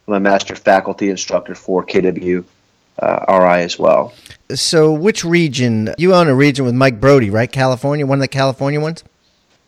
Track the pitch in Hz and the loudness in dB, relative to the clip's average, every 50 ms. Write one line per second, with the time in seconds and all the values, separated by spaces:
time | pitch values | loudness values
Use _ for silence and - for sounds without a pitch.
0 | - - 104 98 98 98 98 98 - - 95 - - 104 98 95 92 101 95 - | -8 -4 -2 0 2 2 0 0 -2 -4 -10 -4 0 2 2 2 2 -2 -6 -4
1 | 107 98 95 92 - - 98 87 - - 90 - - - 95 90 87 - - 98 | -4 -4 -4 -4 -6 -6 -6 -6 -6 -6 -18 -14 -6 -4 -2 -2 -2 -2 -2 0
2 | 90 92 87 78 90 90 90 90 87 _ _ _ _ _ _ _ _ _ - - | 0 0 -2 -2 -4 -4 -4 -4 -6 _ _ _ _ _ _ _ _ _ -8 -4
3 | - - 92 - - - 98 92 92 90 87 87 87 87 - - - 80 78 62 | -2 -2 -2 -2 0 2 2 4 4 4 2 2 0 -4 -4 0 2 4 4 2
4 | 69 - - - - - - _ _ - - 135 - - 175 160 156 156 156 151 | 2 -2 -10 -20 -20 -20 -20 _ _ -12 -8 -6 -4 0 2 2 2 2 2 0
5 | 165 214 220 - - 165 170 175 170 156 123 127 123 120 113 110 107 110 - - | 0 -2 -2 -2 -2 0 0 0 0 0 -2 -2 -2 0 0 -2 -2 -4 -4 -2
6 | 160 185 190 180 170 151 127 127 143 147 135 139 135 123 120 127 135 135 120 104 | 2 2 4 4 4 4 4 4 4 2 2 0 -2 -2 0 2 2 2 0 2
7 | 117 135 143 135 117 101 101 110 120 120 - 135 127 131 127 123 - 139 147 151 | 2 4 4 4 4 2 0 -2 -2 -2 -2 -2 -2 -2 -2 -2 -4 -4 -4 -2
8 | 143 131 135 139 135 131 - 135 135 135 123 - 139 139 147 147 151 156 165 - | -2 -2 -2 -2 -2 -4 -2 -2 -2 -2 -2 -4 -4 -4 -4 -4 -4 -6 -8 -10
9 | - _ _ _ _ _ _ _ _ _ _ _ _ | -16 _ _ _ _ _ _ _ _ _ _ _ _